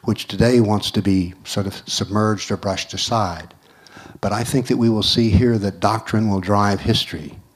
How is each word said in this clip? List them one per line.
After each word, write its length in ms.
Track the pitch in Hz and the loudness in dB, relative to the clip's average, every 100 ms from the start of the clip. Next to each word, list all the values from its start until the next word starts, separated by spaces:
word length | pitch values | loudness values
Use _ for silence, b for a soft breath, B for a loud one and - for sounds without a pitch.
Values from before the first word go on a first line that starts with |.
which 240 | - 107 - | -4 -4 -4
today 320 | 98 113 123 | 0 4 4
wants 300 | 107 104 - | 4 2 0
to 100 | - | -2
be 320 | 98 95 87 87 | 2 2 0 -6
sort 220 | - - 98 | -8 -4 -4
of 160 | - - | -6 -8
submerged 640 | - 90 104 107 104 - | -6 -2 0 0 0 -4
or 60 | 98 | -4
brushed 380 | 101 92 - | -4 -4 -6
aside. 580 | 95 - 117 98 82 80 - B B B B B B | -6 -2 -2 -2 -4 -12 -20 B B B B B B
But 100 | 98 | -4
I 120 | 101 | -2
think 220 | 120 135 127 | 0 -2 0
that 100 | 123 | 2
we 100 | 117 | 2
will 140 | 110 | 2
see 260 | 98 - 113 | 2 2 4
here 300 | 95 123 113 | 4 4 2
that 220 | 98 - | -2 0
doctrine 500 | 104 110 - 107 110 | 0 0 -2 0 0
will 100 | 98 | 0
drive 400 | 92 101 101 98 | 2 2 2 2
history. 580 | - 113 - 80 76 - - | 0 0 -2 -8 -12 -16 -20